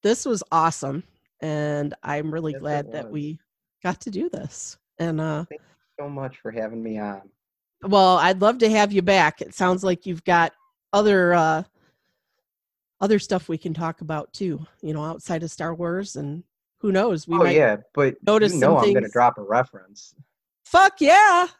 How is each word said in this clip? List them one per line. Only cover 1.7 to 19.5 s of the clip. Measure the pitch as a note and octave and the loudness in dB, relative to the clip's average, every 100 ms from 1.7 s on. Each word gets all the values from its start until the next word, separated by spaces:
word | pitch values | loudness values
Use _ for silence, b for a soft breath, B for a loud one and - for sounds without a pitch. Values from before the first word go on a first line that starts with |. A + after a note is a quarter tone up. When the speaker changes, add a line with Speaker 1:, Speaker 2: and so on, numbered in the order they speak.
| D3 D3 - | -4 -6 -8
Speaker 1:
I'm | - D3 D3+ | -8 -6 -6
really | D#3+ D#3+ | -6 -6
Speaker 2:
Yes, | C#3 | -8
it | |
Speaker 1:
glad | D3 D3 C#3+ | -6 -6 -6
that | C3 | -12
Speaker 2:
was. | - | -10
Speaker 1:
we | D3+ D3 D#3+ _ _ _ _ | -10 -10 -12 _ _ _ _
got | F3+ F#3 | -8 -8
to | - | -10
do | F#3+ E4+ | -8 -8
this. | - - - - - _ _ | -8 -14 -16 -20 -20 _ _
And, | E3+ D#3 | -6 -4
uh, | D#3+ D3+ E3+ | -6 -6 -10
Speaker 2:
Thank | D3+ | -16
you | _ _ _ - | _ _ _ -14
so | C#3+ | -12
much | C#3 C3+ C3 | -10 -12 -12
for | A2 | -12
having | A2+ A2 A2+ | -10 -10 -8
me | A2+ G#2+ | -10 -8
on. | G#2 G2 - _ _ _ _ _ | -8 -10 -16 _ _ _ _ _
Speaker 1:
Well, | F#3+ G3 F#3 F3+ | 0 4 4 4
I'd | E3 F#3 | 2 2
love | G#3 B3 | 2 2
to | A3+ | 2
have | A3 G#3 | 4 2
you | G3+ | 2
back. | F3+ F#3+ D#3 - | 2 4 4 0
It | - | -14
sounds | - F3+ F#3 | -4 -2 0
like | F#3+ F3 G3 | -2 -4 -6
you've | E3 | -8
got | - F3 E3 _ _ _ _ | 0 2 2 _ _ _ _
other, | G3+ G#3 G3 F3 F3 | 0 4 4 4 2
uh, | D#3+ D#3+ F#3 _ _ _ _ _ _ _ _ _ _ _ _ _ | 2 -2 -6 _ _ _ _ _ _ _ _ _ _ _ _ _
other | G3+ G#3+ | 0 0
stuff | - F#3 - | 0 -6 -4
we | E3 | -8
can | F3 D#3+ | -8 -6
talk | E3 E3 | -8 -8
about | D#3 D#3 - | -8 -8 -10
too, | - F#3+ D3 D#3 _ | -8 -6 -6 -10 _
you | D3+ D#3 | -10 -8
know, | |
outside | D#3 E3 - E3+ | -8 -12 -8 -8
of | E3 | -8
Star | - E3 E3 | -8 -10 -6
Wars, | F3 F3+ G3+ - | -6 -6 -8 -10
and | C#3+ D#3 - _ _ _ | -10 -10 -14 _ _ _
who | G#3+ | -2
knows, | F#3+ A3+ E3+ D#3 | 0 0 -2 -2
we | E3+ | 2
Speaker 2:
Oh, | |
Speaker 1:
might | E3+ D#3 | 4 6
Speaker 2:
yeah, | C3 G#2 - | 4 2 -4
but | - C#3 | 0 0
you | - - | 0 0
Speaker 1:
notice | G#3+ G#3+ | 2 2
Speaker 2:
know | F3 C3+ | 4 4
Speaker 1:
some | D#3 | 4
Speaker 2:
I'm | G#2+ C3 | 4 2
gonna | |
Speaker 1:
things. | A2+ | 0
Speaker 2:
drop | A#2+ A#2+ A#2 | 2 2 0
a | |
reference. | G2+ | -2